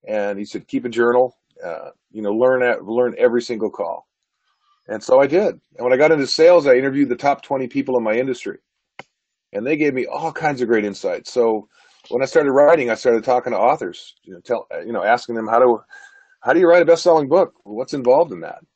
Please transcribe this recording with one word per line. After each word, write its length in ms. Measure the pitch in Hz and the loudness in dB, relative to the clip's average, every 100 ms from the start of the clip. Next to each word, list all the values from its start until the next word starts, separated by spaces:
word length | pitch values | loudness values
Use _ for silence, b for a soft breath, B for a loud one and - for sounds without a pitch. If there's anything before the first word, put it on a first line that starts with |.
| - | -6
And 320 | 107 101 101 | -6 -4 -8
he 60 | 104 | -10
said, 220 | 98 - | -14 -8
"Keep 180 | 135 120 | -8 -6
a 40 | |
journal, 480 | 117 120 123 127 _ _ _ | 0 2 2 0 _ _ _
uh, 260 | 87 80 - _ _ | -12 -12 -14 _ _
you 100 | 104 | -8
know, 100 | 104 | -6
learn 280 | 110 127 127 | 0 2 2
at, 220 | 123 113 95 | 0 -2 -4
learn 300 | 117 123 - | -2 -2 0
every 240 | 123 120 | 0 0
single 300 | 117 113 107 | -4 -6 -8
call." 360 | - 85 - _ _ _ _ _ _ _ _ - | -8 -10 -10 _ _ _ _ _ _ _ _ -14
And 140 | 107 | -12
so 200 | - 131 | 2 2
I 60 | 139 | 4
did. 260 | 170 202 - _ - | 0 -2 -6 _ -8
And 60 | 123 | -2
when 80 | |
I 40 | 127 | 2
got 140 | 151 | 2
into 160 | 156 135 | 2 -2
sales, 400 | - 165 175 143 | 4 6 6 6
I 80 | 127 | 2
interviewed 340 | 135 135 131 | 2 -2 -2
the 60 | 120 | 0
top 260 | 143 139 | -2 -2
twenty 260 | - 139 127 | -6 -6 -4
people 300 | 139 139 123 | -6 -2 -2
in 60 | |
my 100 | 113 | 0
industry, 440 | 110 131 123 - - _ _ _ - - _ _ _ _ | -2 -4 -6 -10 -14 _ _ _ -20 -20 _ _ _ _
and 120 | 101 120 | -8 -4
they 120 | 151 | -2
gave 160 | 147 | -2
me 120 | 127 - | -2 -6
all 260 | - 160 | -6 -8
kinds 300 | - 156 131 | -4 -6 -4
of 60 | 117 | 0
great 160 | 113 | 0
insights. 480 | 104 98 95 85 - | 0 -6 -6 -6 -6
So 360 | 123 117 110 - b b b - | 0 0 -2 -8 b b b -8
when 120 | 120 | -4
I 40 | 135 | 0
started 260 | 165 143 | 0 2
writing, 380 | 131 147 160 120 | 4 6 4 0
I 60 | 110 | 0
started 280 | 127 117 | 0 0
talking 300 | 117 123 123 | 0 -2 -2
to 60 | 104 | 0
authors, 560 | 117 151 95 - - _ | 0 0 -6 -12 -20 _
you 100 | - | -20
know, 60 | 90 | -20
tell, 260 | - 117 - 80 92 | -6 -8 -6 -12 -8
you 60 | |
know, 120 | 113 | -4
asking 320 | 98 120 - 117 | 0 0 -2 -8
them, 120 | 110 | -2
"How 120 | 113 | 2
do, 200 | 127 110 _ B B B B B | 4 2 _ B B B B B
how 120 | 123 | -2
do 60 | 160 | 2
you 80 | 175 | 6
write 140 | 175 | 4
a 40 | 165 | 6
best-selling 440 | 165 175 160 139 | 4 4 2 4
book? 240 | 170 202 _ | 0 0 _
What's 300 | 101 107 135 | -14 -12 -8
involved 380 | 143 123 135 170 | -4 2 2 2
in 80 | 90 | -4
that?" 180 | 80 - _ | -14 -16 _